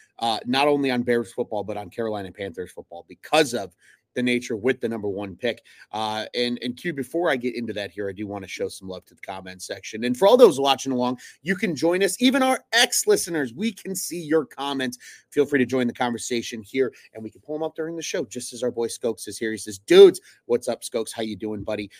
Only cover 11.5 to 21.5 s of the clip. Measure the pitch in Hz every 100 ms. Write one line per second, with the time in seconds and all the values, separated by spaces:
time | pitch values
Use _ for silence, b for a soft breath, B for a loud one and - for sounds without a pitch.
11.5 | 190 202 135 160 180 196 - 254 269 -
12.5 | - - 233 247 - - 202 - 165 127
13.5 | 123 220 196 190 185 - 175 151 160 139
14.5 | - 143 135 127 123 B B B 143 143
15.5 | 143 120 131 120 - 123 117 - 120 -
16.5 | 117 104 135 123 - B 113 110 104 -
17.5 | 151 160 160 160 165 151 190 131 123 -
18.5 | 120 123 113 117 - 120 110 - 98 113
19.5 | 110 - 101 - 180 196 185 b b -
20.5 | 120 - 113 - 117 110 - 110 98 107